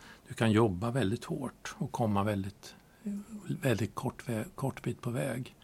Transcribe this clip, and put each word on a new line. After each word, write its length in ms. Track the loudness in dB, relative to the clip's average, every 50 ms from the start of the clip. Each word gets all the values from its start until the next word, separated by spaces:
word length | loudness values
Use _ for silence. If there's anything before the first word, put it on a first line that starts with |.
| -20 -20 -20 -20 -16 -10
du 60 | -2
kan 180 | 2 4 6 8
jobba 380 | 8 6 6 4 2 -2 0
väldigt 340 | 0 2 2 2 0 -2 -2
hårt 500 | -4 -4 -4 -4 -6 -8 -10 -12 -12 -6 -6
och 140 | -6 -4 0
komma 320 | 0 2 2 4 4 4
väldigt, 500 | 2 2 0 0 -4 -6 -12 -16 -20 -20 -20 -20 -20 -18 -10 -8 -6 -6 -6 -8 -10 -12 -10 -4 -4 -4 0 2
väldigt 320 | 2 2 2 0 -2 -4
kort 340 | -4 -6 -6 -6 -6 -6 -4
vä-, 160 | -4 -4 -4 -6 -6
kort 280 | -4 -4 -4 -4 -4 -4
bit 180 | -6 -6 -4
på 100 | -4 -4
väg. 440 | -2 -2 -2 -2 -2 -4 -6 -10 -12 -20